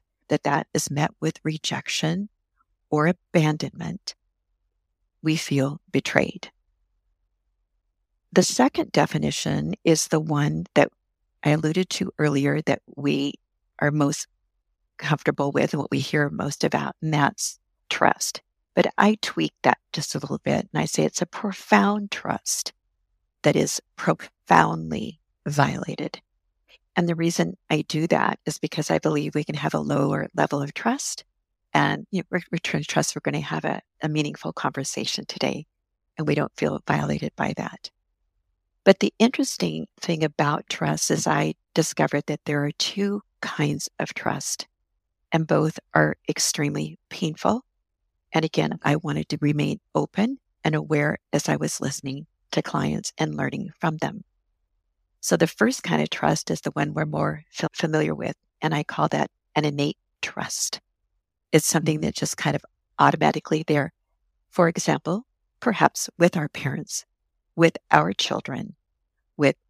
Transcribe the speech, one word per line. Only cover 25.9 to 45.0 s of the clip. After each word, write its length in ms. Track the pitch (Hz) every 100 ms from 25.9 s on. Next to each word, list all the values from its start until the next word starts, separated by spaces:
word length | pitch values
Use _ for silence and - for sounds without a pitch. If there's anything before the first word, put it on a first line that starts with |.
| - 143 - _ _ _ _ _ _ _ -
And 120 | 175
the 60 |
reason 420 | 165 165 170 170 185 -
I 140 | 156
do 240 | - 151 160
that 320 | - - - -
is 120 | -
because 320 | - - -
I 80 | 165
believe 360 | 156 151 147
we 100 | 151
can 120 | 151 151
have 180 | 156
a 60 | 156
lower 480 | 147 147 143 147 147
level 280 | - 147 143
of 120 | 139
trust, 500 | - 226 269 - - - _ _ _ _
and, 320 | 151 147 151 -
you 100 | 185
know, 60 | -
re-, 120 | 180 -
return 300 | 170 - 160 147
trust, 260 | 156 151
we're 60 | -
gonna 240 | - 147
have 200 | 143 156
a, 160 | 156 - _ -
a 60 | 156
meaningful 440 | 151 147 151 151
conversation 720 | - 143 139 135 - - - -
today, 400 | - - - - _ _ _ _ -
and 100 | 151
we 80 |
don't 220 | 147 147 -
feel 240 | 156 - -
violated 460 | 147 147 147 - -
by 160 | - 156
that. 320 | - - - _ _ _ _ _ _ _ _ _
But 160 | - -
the 140 | - -
interesting 680 | 233 - 269 - 170 156 - -
thing 240 | - 160
about 460 | 156 - 147 151 -
trust 420 | - 156 156 -
is 160 | 160 160
I 280 | 151 156 - _
discovered 520 | - 156 - 147 143 -
that 140 | 147
there 200 | - 147
are 60 | 147
two 500 | - - - 202 208 - -
kinds 480 | - - 147 147 - -
of 140 | 151
trust, 540 | - - 139 - - - _ _ _